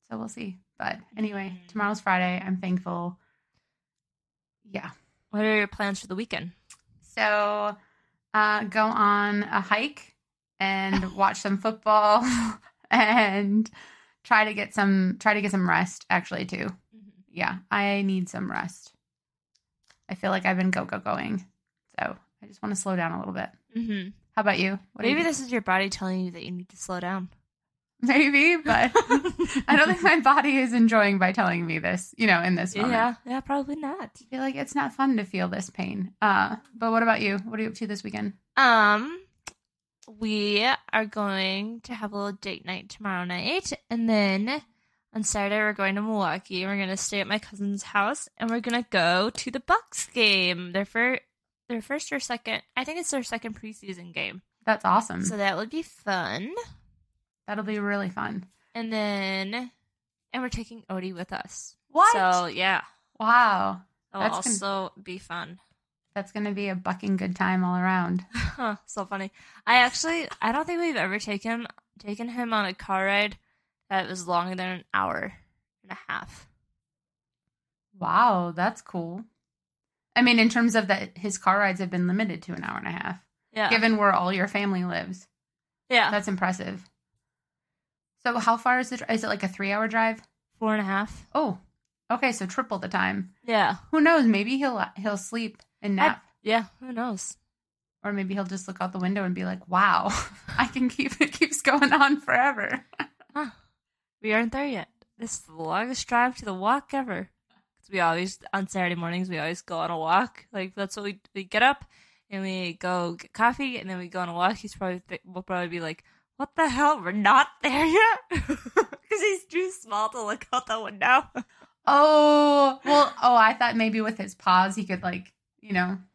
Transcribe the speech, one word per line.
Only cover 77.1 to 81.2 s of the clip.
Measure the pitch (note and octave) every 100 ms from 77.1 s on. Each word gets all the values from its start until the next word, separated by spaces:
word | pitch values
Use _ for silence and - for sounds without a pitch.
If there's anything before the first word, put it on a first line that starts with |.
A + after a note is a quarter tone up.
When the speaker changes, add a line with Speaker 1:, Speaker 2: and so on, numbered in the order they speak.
| _ _ _ _ _ _ _ _ G3
Speaker 1:
Wow, | E3+ E3+ A#3+ F#3+ F3 E3
that's | F#3+ A#3
cool. | - F3+ E3+ F3+ A3+ _ _ _ _ _ _ _ _ -
I |
mean, | B3 A#3
in | A3
terms | A#3+ A#3 A3
of | G3
that, | F#3+ G2+
his | -